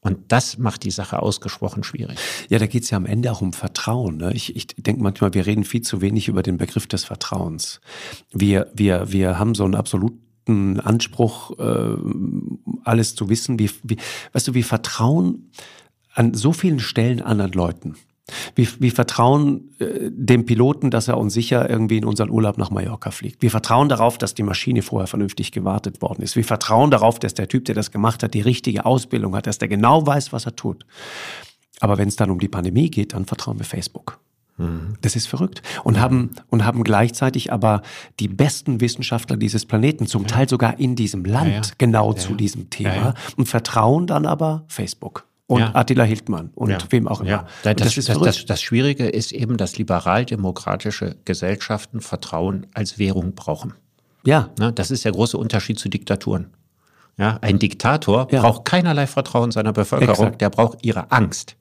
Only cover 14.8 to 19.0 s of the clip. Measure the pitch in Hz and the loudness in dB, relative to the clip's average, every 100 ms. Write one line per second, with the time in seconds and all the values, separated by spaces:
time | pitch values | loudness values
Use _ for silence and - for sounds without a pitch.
14.8 | - - 113 160 180 - - - - - | -2 0 2 4 2 -2 -10 -20 -20 -20
15.8 | _ _ _ - 117 110 127 170 185 143 | _ _ _ 2 2 4 0 2 0 0
16.8 | 110 - 117 120 - 107 98 92 87 87 | -2 0 2 0 0 0 2 0 -2 -2
17.8 | 80 76 _ _ - - - - 117 - | -10 -14 _ _ -16 -14 -6 0 0 2
18.8 | 127 113 | 0 2